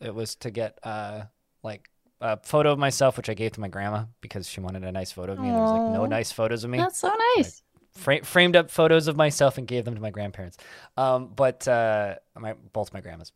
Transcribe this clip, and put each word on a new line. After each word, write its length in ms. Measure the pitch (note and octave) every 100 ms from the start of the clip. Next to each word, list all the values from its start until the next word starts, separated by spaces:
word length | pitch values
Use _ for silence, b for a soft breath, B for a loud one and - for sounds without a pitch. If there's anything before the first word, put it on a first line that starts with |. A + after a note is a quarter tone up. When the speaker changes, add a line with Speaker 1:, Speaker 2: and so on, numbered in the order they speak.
Speaker 1:
It 140 | B2
was 200 | G#2+ A2 -
to 140 | B2+
get, 280 | A2 A2 -
uh, 380 | A2+ G#2+ G#2 G#2+ G#2 _ _ _
like, 260 | - G#2 _ _ _ -
a 160 | A#2 G#2+
photo 340 | - D3+ D3
of 80 | C#3+
myself, 380 | C#3 - C3+ -
which 120 | A#2+
I 60 |
gave 160 | G2+ A2
to 80 | -
my 60 | G2+
grandma 360 | F#2 G2+ G#2+ A2 -
because 280 | - G2+ F2+
she 120 | -
wanted 240 | F#2 F#2+
a 80 | F#2
nice 180 | F#2+ F#2
photo 220 | - F2+
of 80 | G2
me. 80 | B3
And 80 | A#3
there 60 |
was, 100 | A3
like, 200 | A3 A3+
no 120 | A3
Speaker 2:
Aw. 20 | A3
Speaker 1:
nice 240 | A2 A#2
photos 320 | - A2 A2+
of 80 | A#2
me. 80 | B2+
Speaker 3:
That's 200 | F4+ -
so 100 | F#4
Speaker 1:
So 60 |
I 200 | A4 A4+ B4
Speaker 3:
nice. 260 | - - _ _ _
Speaker 1:
fra-, 280 | - - C#3+
framed 300 | - F3+ F3
up 160 | F3 E3
photos 380 | - D#3+ E3 D3+
of 80 | D3+
myself 420 | D3+ C#3+ C#3 B2+
and 80 | B2
gave 180 | B2
them 120 | A2+ A2+
to 40 |
my 100 | G#2+
grandparents. 460 | G2+ G2+ G2 F2+ - B B B -
Um, 360 | C3 B2+ B2+
but, 320 | G2+ C3+ B2 -
uh, 480 | A#2+ A2+ G#2+ G2+ F#2+ - -
my, 140 | A2 A2 G#2+
both 220 | A2 G#2
my 60 | G2
grandmas. 320 | F2+ E2 E2